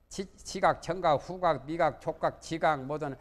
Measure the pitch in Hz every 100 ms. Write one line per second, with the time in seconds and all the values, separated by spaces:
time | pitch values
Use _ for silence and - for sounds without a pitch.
0 | _ - 196 - - 190 180 143 - 185
1 | 170 143 - 185 175 143 131 170 156 -
2 | 165 160 131 - - 160 170 147 131 151
3 | 147 131